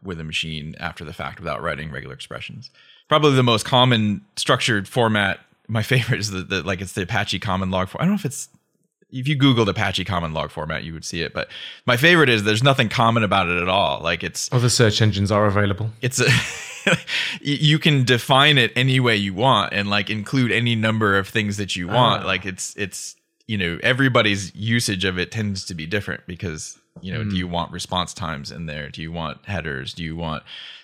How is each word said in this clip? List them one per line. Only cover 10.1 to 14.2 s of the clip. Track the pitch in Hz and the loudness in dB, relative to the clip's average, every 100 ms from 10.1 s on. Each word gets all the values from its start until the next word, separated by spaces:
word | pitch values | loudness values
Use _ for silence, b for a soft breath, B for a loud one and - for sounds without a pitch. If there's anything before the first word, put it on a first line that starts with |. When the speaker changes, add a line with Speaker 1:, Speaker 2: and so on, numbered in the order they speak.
| 90 82 | -2 -2
Speaker 1:
log | 78 76 | -4 -6
format, | - 78 76 78 | -6 -6 -6 -6
you | |
would | 80 | -10
see | - 87 | -8 -6
it. | 80 | -6
But | - - B B B - | -6 -8 B B B 0
my | 120 | 4
favorite | 160 175 131 | 6 6 6
is | 113 104 | 4 4
there's | 107 | 4
nothing | 139 135 113 | 4 4 2
common | - 117 117 | 4 4 4
about | 104 98 87 | 2 2 2
it | 87 | 0
at | 90 | 0
all. | 95 85 62 | 2 2 0
Like, | 82 85 | -2 -2